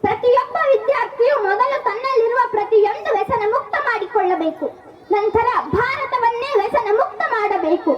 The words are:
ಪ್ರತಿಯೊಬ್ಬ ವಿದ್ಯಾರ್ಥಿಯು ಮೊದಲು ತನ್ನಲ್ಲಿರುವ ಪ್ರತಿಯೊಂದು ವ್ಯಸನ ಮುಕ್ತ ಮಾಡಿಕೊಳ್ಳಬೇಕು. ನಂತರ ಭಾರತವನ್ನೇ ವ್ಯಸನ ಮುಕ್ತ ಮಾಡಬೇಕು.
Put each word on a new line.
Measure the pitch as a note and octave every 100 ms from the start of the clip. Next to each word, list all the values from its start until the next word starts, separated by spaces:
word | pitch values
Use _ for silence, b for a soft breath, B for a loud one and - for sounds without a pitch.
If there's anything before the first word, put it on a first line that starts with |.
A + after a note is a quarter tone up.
ಪ್ರತಿಯೊಬ್ಬ | G4+ G#4+ A#4+ B4 C5 F5 D5
ವಿದ್ಯಾರ್ಥಿಯು | A4 A4+ C#5 G#4+ - A#4+ C#5+
ಮೊದಲು | G4+ G4+ C5 C5+
ತನ್ನಲ್ಲಿರುವ | - G#4 C5+ B4 A#4 B4 A#4+
ಪ್ರತಿಯೊಂದು | G#4 G#4 A4 G4+ A4 D#5+
ವ್ಯಸನ | G#4+ F#4+ B4+ G#4
ಮುಕ್ತ | B4 - D#5+
ಮಾಡಿಕೊಳ್ಳಬೇಕು. | C#5+ A4 F#4+ G#4+ F#4 F4 D#4+ D#4+ D4 - - - -
ನಂತರ | G#4 G#4+ A4 A#4 A#4+ - G4
ಭಾರತವನ್ನೇ | B4 C#5 C5+ B4+ A#4 A#4 C5+ C5+
ವ್ಯಸನ | G#4 - G#4+ G#4+
ಮುಕ್ತ | D#5+ - E5
ಮಾಡಬೇಕು. | A4+ G#4 G4 E4 E4+ -